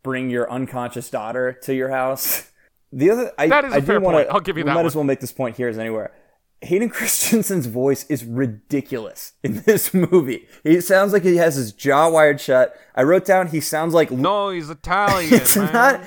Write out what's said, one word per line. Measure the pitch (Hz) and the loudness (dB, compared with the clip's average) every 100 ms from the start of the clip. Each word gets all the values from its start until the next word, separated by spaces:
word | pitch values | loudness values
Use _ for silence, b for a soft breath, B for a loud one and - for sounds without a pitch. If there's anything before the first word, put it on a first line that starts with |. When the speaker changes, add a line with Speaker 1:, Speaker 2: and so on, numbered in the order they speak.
Speaker 1:
bring | 135 131 127 | -8 -6 -2
your | 120 117 | -2 -2
unconscious | 123 131 131 123 120 - | -4 -6 -6 -8 -10 -8
daughter | 123 110 120 127 131 | -8 -6 -4 -4 -6
to | - 131 | -6 -4
your | 131 | -2
house. | 131 131 135 - - - | -2 -2 -4 -4 -6 -8
<laughs> | b b _ _ | b b _ _
The | 131 160 | 0 2
other, | 233 240 - | 2 -2 -2
I, | 156 | 2
Speaker 2:
That | 277 | 2
is | 277 | 2
a | 170 | -2
Speaker 1:
I | |
do | 139 | 0
Speaker 2:
fair | 202 | 0
Speaker 1:
wanna, | 190 160 | 2 2
Speaker 2:
point. | - | 2
I'll | 147 | -2
give | 170 165 | -2 -4
you | 147 | -2
Speaker 1:
we | |
Speaker 2:
that | |
Speaker 1:
might | 160 | 0
Speaker 2:
one. | 165 | 0
Speaker 1:
as | 151 | 0
well | 143 | -2
make | 135 | -2
this | 127 | -4
point | - 127 107 | -6 -8 -4
here | 123 | -6
as | 110 | -4
anywhere. | 113 110 101 b b b _ - | -6 -6 -8 b b b _ -14
Hayden | - 190 233 | -2 -2 -2
Christensen's | - 226 - - 220 202 190 123 | -4 -4 -2 0 0 0 -4 -4
voice | 117 135 135 - | -2 0 0 -2
is | 147 | -6
ridiculous | 117 117 131 107 - 139 - 120 104 - - _ | -6 -4 -4 -6 -6 -6 -4 -10 -10 -14 -20 _
in | 131 107 - | -6 -2 2
this | 208 - | 2 2
movie. | 185 170 185 131 117 _ b | 0 2 2 2 -6 _ b
He | 151 175 | 2 2
sounds | 175 190 202 | 4 2 4
like | 202 | 2
he | 180 170 | 2 2
has | 165 139 | 2 0
his | 113 | -6
jaw | - 139 139 165 | -4 0 2 4
wired | 160 151 143 | 6 4 4
shut. | - 127 127 B B - | 2 2 2 B B 0
I | |
wrote | 135 185 185 | 2 2 4
down | 185 180 | 2 2
he | 151 | -4
sounds | - 156 165 | -4 -4 0
like | 165 147 | 2 2
Lu- | 127 | 0
Speaker 2:
No, | 165 202 202 | 0 0 -2
he's | 180 151 | -6 -10
Italian, | 160 - 185 202 196 165 | -10 -4 0 2 0 4
Speaker 1:
<laughs> | 240 | 2
It's | 127 202 | 4 0
Speaker 2:
man. | 202 | 0
Speaker 1:
not, | 233 262 262 | 2 4 2